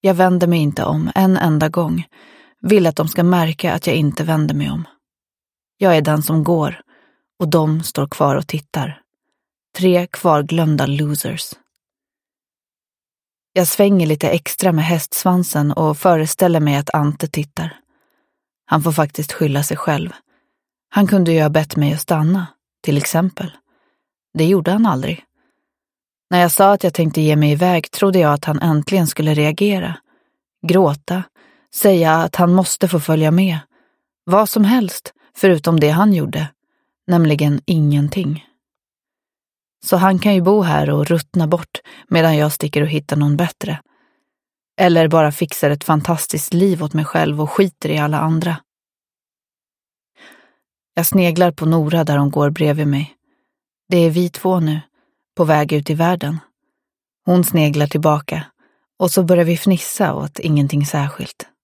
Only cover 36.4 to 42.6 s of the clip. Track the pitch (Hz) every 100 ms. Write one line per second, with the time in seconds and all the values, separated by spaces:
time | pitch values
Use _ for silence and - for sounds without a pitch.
36.4 | 151 _ _ _ _ _ - 175 160 147
37.4 | 151 147 - 170 147 147 147 196 160 151
38.4 | - _ _ _ _ _ _ _ _ _
39.4 | _ _ _ _ - 180 190 190 208 196
40.4 | 175 214 175 151 147 147 147 170 - -
41.4 | 156 170 - - - - _ 170 165 151
42.4 | 151 -